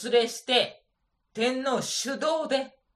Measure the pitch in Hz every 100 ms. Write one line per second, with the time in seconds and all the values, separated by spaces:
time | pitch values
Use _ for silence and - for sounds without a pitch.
0 | 226 240 226 - - 247 - - _ _
1 | _ _ _ 214 240 262 269 240 143 -
2 | 247 277 302 320 294 262 269 _ _